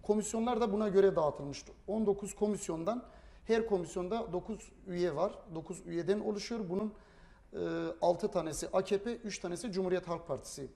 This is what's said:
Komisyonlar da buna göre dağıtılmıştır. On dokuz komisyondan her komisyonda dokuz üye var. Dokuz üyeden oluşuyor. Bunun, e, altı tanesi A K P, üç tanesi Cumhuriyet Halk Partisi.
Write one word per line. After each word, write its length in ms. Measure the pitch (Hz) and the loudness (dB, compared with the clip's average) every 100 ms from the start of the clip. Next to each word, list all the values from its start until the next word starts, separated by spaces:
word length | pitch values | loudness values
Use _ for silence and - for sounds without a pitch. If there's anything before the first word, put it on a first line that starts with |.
Komisyonlar 580 | - 214 208 226 226 233 | 2 0 2 -2 0 2
da 120 | 226 | 2
buna 160 | 202 214 | 2 4
göre 280 | 190 196 170 | 6 8 6
dağıtılmıştır. 580 | 151 - 143 135 - - - | 2 0 -6 -8 -12 -16 -4
On 200 | 214 208 | 0 2
dokuz 280 | 196 202 | 2 -2
komisyondan 680 | - 208 202 - 165 165 226 - - - - | 0 0 0 -2 -2 0 -2 -4 -18 -20 -20
her 220 | - 226 226 | 2 2 4
komisyonda 640 | 202 170 - 180 226 196 | 2 0 -4 -2 -2 -2
dokuz 400 | 175 175 214 - - - | -4 -4 -8 -10 -18 -6
üye 300 | 175 175 147 | 0 0 2
var. 160 | 196 220 - | 0 0 -10
Dokuz 320 | 160 160 175 - | -10 -8 -10 -4
üyeden 340 | 170 170 208 | -4 2 2
oluşuyor. 400 | 208 202 - 233 185 | 2 -4 -4 -4 -2
Bunun, 260 | 185 214 - - - - - - | -2 -2 -6 -20 -20 -20 -20 -12
e, 60 | - 170 165 165 - | -4 -2 -2 -4 0
altı 260 | 170 175 208 | 2 2 2
tanesi 400 | 185 160 147 - | 0 -2 -4 0
A 100 | 185 | 0
K 180 | 190 196 | 2 0
P, 140 | 208 240 | 0 -6
üç 220 | 214 - | -6 -6
tanesi 340 | 180 175 240 | -4 -4 -4
Cumhuriyet 360 | 185 185 180 175 | 0 2 0 0
Halk 200 | 170 - | -6 -2
Partisi. 380 | 131 - - 131 | -6 -6 -10 -10